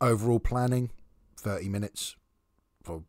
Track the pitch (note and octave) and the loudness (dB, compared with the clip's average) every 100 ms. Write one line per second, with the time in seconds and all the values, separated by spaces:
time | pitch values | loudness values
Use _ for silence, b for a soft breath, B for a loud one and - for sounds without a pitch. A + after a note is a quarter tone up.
0 | B2 A2+ A2+ A#2 - B2 B2 B2+ B2 - | 2 4 4 2 2 2 2 2 -2 -8
1 | - _ _ - A2 F#2+ G2 G2 G#2 - | -20 _ _ -10 -6 -4 -4 -4 -4 -6
2 | - - _ _ _ _ _ _ - E2 | -10 -12 _ _ _ _ _ _ -12 -12